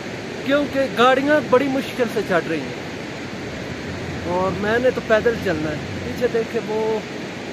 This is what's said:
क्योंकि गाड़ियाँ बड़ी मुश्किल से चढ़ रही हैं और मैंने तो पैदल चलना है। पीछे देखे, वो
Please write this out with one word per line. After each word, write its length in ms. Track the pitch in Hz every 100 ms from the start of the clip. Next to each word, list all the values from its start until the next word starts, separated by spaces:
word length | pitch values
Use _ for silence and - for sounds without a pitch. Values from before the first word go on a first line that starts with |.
| - - - - -
क्योंकि 420 | 285 285 269 262
गाड़ियाँ 520 | 185 247 262 285 302
बड़ी 260 | 240 254 285
मुश्किल 400 | 269 - - 226
से 140 | 220
चढ़ 200 | 190 175
रही 180 | 151 160
हैं 1700 | 127 120 - - - - - - - - - - - - - - 170
और 200 | 180 190
मैंने 380 | 185 208 233 254
तो 100 | -
पैदल 440 | - 220 233 220
चलना 260 | 196 156 156
है। 80 | 147 - -
पीछे 280 | - - 240
देखे, 300 | 233 226 226
वो 420 | 202 214 220 214 - - - - -